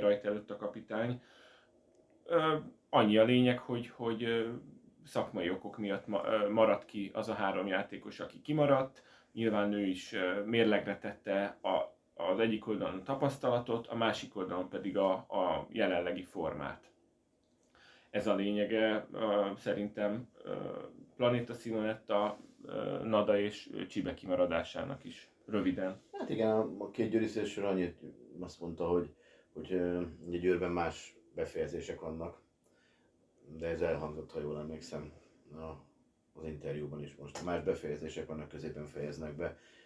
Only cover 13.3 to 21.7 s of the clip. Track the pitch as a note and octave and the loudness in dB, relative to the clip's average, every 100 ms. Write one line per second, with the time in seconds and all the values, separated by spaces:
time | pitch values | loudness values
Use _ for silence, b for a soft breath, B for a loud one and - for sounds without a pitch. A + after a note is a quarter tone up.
13.3 | C3+ B2+ A#2+ A#2+ A#2+ - A#2 A2+ G#2+ - | 0 0 0 0 -2 -2 0 2 0 -6
14.3 | G2+ F#2 F2+ F#2 - G2 G2 F#2+ F#2+ - | -6 -4 -4 -4 -4 -2 2 4 2 0
15.3 | G2+ F2+ D#2 - A2+ G2 F2 F2 - F2 | 0 2 0 -2 0 2 2 0 -4 -6
16.3 | F#2+ D#2 D2 C#2+ - - _ _ _ _ | -4 -4 -4 -6 -8 -16 _ _ _ _
17.3 | _ _ _ _ b b b b G#2 G#2+ | _ _ _ _ b b b b -2 2
18.3 | G2 G2+ G#2 G#2 A2 A2 G#2+ - G2 A2 | 2 2 2 2 4 4 2 -2 -2 2
19.3 | G#2 G2+ G2 - G2 G#2 G#2+ G#2 A2 B2 | 4 2 0 -2 -2 -2 0 0 -2 -8
20.3 | - G1+ G1+ - - - - - - B2 | -14 -8 -6 -6 -8 -12 -16 -14 0 2
21.3 | A#2+ A#2+ A#2 A#2 | 2 -2 -8 -4